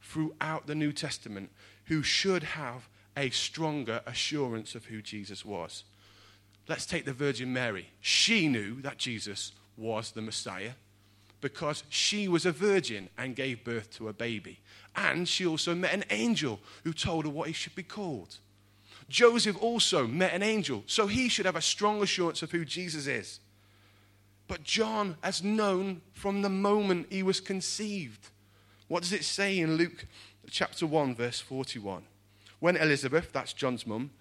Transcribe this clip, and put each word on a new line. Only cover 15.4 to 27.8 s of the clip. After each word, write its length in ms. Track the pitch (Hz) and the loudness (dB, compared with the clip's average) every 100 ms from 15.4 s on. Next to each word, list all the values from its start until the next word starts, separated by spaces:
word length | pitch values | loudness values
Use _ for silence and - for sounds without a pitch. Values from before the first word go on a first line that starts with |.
| 180 | 0
also 280 | 160 - | 0 0
met 200 | 175 175 | 0 0
an 100 | 190 - | 0 0
angel 500 | 208 233 185 143 101 - - | 0 2 2 0 -2 -8 -10
who 80 | 165 | -6
told 320 | 156 - 165 | -4 -2 0
her 60 | 151 | -2
what 180 | 147 160 | -4 -6
he 60 | |
should 200 | 160 - | -6 -8
be 80 | - | -10
called. 540 | 175 214 190 123 85 - _ _ _ _ - - - | -10 -8 -6 -6 -8 -18 _ _ _ _ -20 -20 -4
Joseph 520 | - 240 233 214 180 | 8 8 8 2 2
also 460 | 226 233 - 175 117 | 0 2 4 4 2
met 280 | 147 165 | 4 2
an 80 | 175 | 2
angel, 420 | 208 220 147 113 - | 2 2 0 -4 -2
so 200 | - 202 | 2 4
he 220 | 226 254 | 4 2
should 180 | - 190 | 2 2
have 100 | 170 | 2
a 60 | |
strong 400 | - - 208 214 | 0 2 2 4
assurance 400 | 196 - 170 147 | 2 2 0 0
of 100 | 160 | -4
who 120 | 170 | -4
Jesus 420 | 156 170 180 151 139 | -4 -4 -4 -4 -2
is. 340 | 120 92 - - _ _ _ - _ _ _ _ _ - | -2 -4 -14 -20 _ _ _ -20 _ _ _ _ _ -10
But 160 | 175 | -8
John 540 | 151 220 220 220 202 156 | -2 2 2 2 0 0
has 200 | 190 180 | -2 -2
known 600 | 196 214 208 185 196 180 - | 0 4 4 4 0 -4 -10
from 300 | - 202 202 | -6 -2 0
the 60 | 196 | 2
moment 600 | 190 202 214 202 180 - | 2 4 4 4 2 0
he 120 | 190 | 0
was 180 | 190 190 | 2 0
conceived. 880 | - 190 - - | 0 -4 -2 -4